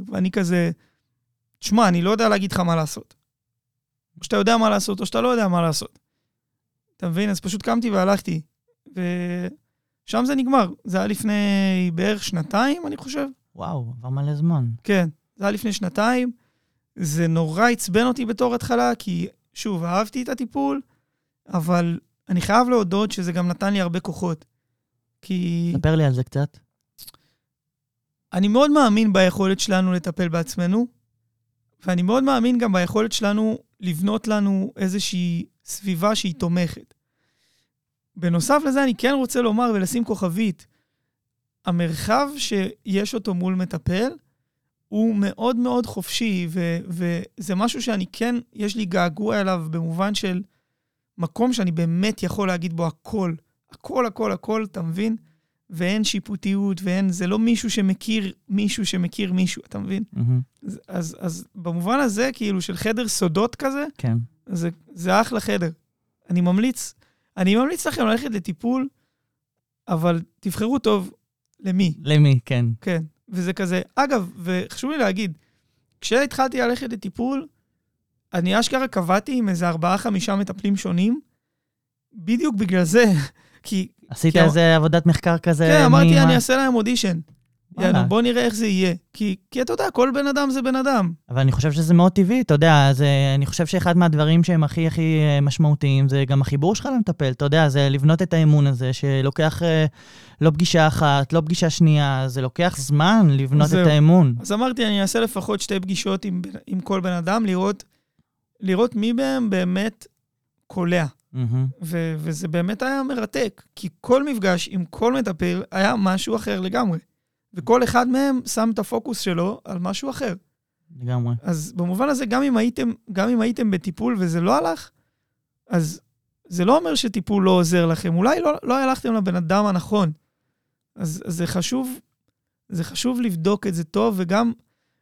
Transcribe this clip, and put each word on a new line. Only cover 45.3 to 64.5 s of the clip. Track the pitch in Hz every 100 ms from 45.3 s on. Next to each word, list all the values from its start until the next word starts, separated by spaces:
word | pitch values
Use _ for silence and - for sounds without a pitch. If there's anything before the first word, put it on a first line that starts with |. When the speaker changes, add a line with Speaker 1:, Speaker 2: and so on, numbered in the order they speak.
| - 226 240
Speaker 1:
מאוד | 247 247 233
חופשי, | - - - 226 185 170
ו-, | 175 170 170 185
וזה | 170 175 170 - - 196 185
משהו | 233 254
שאני | 233 208 185
כן, | - 233 240 -
יש | 220 208 214
לי | 196
געגוע | 185 175 156 214 214
אליו | 190 180 160
במובן | 165 165 165 196 202
של | 190 180 190 _ _ _ _ _ _ -
מקום | 165 - 247
שאני | 240 185
באמת | 165 165 170 208 214
יכול | 180 - 190
להגיד | 175 175
בו | 165 165
הכל. | - - 220 180 165 _ _ _
הכל, | - - 262 240
הכל, | - 214
הכל, | 185 - 220
אתה | 214 196
מבין? | 165 170 220 226 _ _ _ _ _
ואין | 165 180 208
שיפוטיות, | 208 196 - 202 196 196 202 190
ואין, | 190 185 190
זה | 175 180
לא | 214
מישהו | 226 226 226
שמכיר | 214 196 190 - 220 196 - -
מישהו | 202 208 - 196
שמכיר | 185 175 - 196
מישהו, | 185 185 - -
אתה | -
מבין? | 196 196 220
Speaker 2:
מהמם. | - 120 127 127 _ -
Speaker 1:
אז, | 220 -
אז, | 185 160 -
אז | 185 165 - 202
במובן | 170 170 175 262
הזה, | 262 202 262
כאילו, | 240 208 190
של | 175 175
חדר | 214 220 226
סודות | - 185 160 233 -
כזה, | 277 277 302 -
Speaker 2:
כן. | 123 117 117 _
Speaker 1:
זה, | -